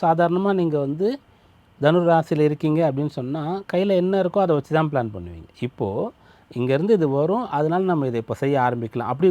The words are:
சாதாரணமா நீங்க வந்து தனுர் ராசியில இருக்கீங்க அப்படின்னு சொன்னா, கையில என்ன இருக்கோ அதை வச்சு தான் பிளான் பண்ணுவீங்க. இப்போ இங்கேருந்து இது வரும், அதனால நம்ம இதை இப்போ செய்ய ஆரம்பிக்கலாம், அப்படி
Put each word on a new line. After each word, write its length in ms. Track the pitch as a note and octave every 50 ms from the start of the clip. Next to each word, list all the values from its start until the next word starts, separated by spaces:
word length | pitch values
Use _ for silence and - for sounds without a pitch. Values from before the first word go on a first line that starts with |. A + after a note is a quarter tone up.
சாதாரணமா 500 | F#3+ E3 E3 E3 E3+ E3 E3+ F#3 G3 G3+ G3 F#3
நீங்க 160 | F3 D#3+ D3+ D3 C#3
வந்து 220 | C#3 D3 D#3 F#3+ A3 C4 C#4 _ _ _ _ _ _ _ _ _ _ _ -
தனுர் 280 | C#3 D3 E3 F3+ F3 E3+
ராசியில 340 | E3 E3 D#3 - E3 D3+ D3+ D3+
இருக்கீங்க 320 | D3+ D3 - D3+ D3+ D#3+ E3+
அப்படின்னு 260 | D3+ C3 C#3 D3+ D3 - C#3+
சொன்னா, 220 | B2 B2+ C#3+ D#3+ D3 D#3+ F#3 G3 G3 -
கையில 240 | - F3+ G3 G3+ F#3+ F3+ F3+
என்ன 180 | F#3 G3 G3 F#3+
இருக்கோ 180 | F3 - G3+ F#3+
அதை 100 | F3 D#3
வச்சு 200 | C#3+ C3+ - D#3
தான் 140 | D#3 D#3 D3+ C#3+
பிளான் 220 | C3+ A#2 A2 G#2+
பண்ணுவீங்க. 320 | F#2+ F2 F2 E2+ E2 D#2+ - _ - A#2+
இப்போ 200 | B2 - - A#2 G2 G2 A#2 F#3 A#3+ - _ _ _ _ _ _ -
இங்கேருந்து 460 | - B2 B2 B2+ C3+ C#3+ E3+ G#3+ A3+ F#3+
இது 100 | D#3+ C#3 C3+
வரும், 280 | C#3 D3+ E3 G3 B3 B3 - C#3+
அதனால 260 | C#3+ D3+ D#3 E3+ F#3 F#3+ F#3
நம்ம 160 | F3 D3+ C#3 B2+
இதை 100 | A#2 A#2 A2+
இப்போ 140 | - A2+ - C#3
செய்ய 120 | C#3 C#3+ C3+ B2
ஆரம்பிக்கலாம், 440 | B2 A#2+ A#2+ A#2 A2 - A#2+ A#2 G#2+
அப்படி 180 | B2+ C#3 F3+ F#3